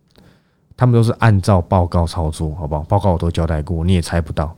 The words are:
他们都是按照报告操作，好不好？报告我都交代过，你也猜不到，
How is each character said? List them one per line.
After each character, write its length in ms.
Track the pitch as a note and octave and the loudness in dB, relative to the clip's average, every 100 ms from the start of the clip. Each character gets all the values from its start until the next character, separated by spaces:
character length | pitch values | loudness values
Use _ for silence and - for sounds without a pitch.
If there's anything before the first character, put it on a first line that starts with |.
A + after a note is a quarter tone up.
| _ _ - _ _ _ _ - | _ _ -20 _ _ _ _ -2
他 100 | B2 | 2
们 60 | |
都 100 | A#2 | 4
是 80 | A2+ | 2
按 280 | - A2+ G2+ | 2 2 4
照 200 | F2+ F#2+ | 4 2
报 240 | - F#2+ | 2 0
告 220 | E2+ F2+ E2 | 2 0 0
操 240 | - D#2+ | -2 -4
作， 240 | - D#2+ | -4 -6
好 140 | D2+ D2+ | -6 -6
不 80 | D2+ | -6
好？ 80 | |
报 160 | D#2+ G2+ | -2 0
告 120 | G2 | 2
我 60 | E2+ | 0
都 100 | F#2 | 0
交 160 | E2+ | -2
代 160 | E2 D#2 | -2 -2
过， 240 | D2+ E2 | -4 -2
你 100 | E2+ | 0
也 60 | F#2 | 0
猜 200 | - E2+ | 0 -2
不 120 | D#2+ | -2
到， 240 | - D#2+ | -4 -6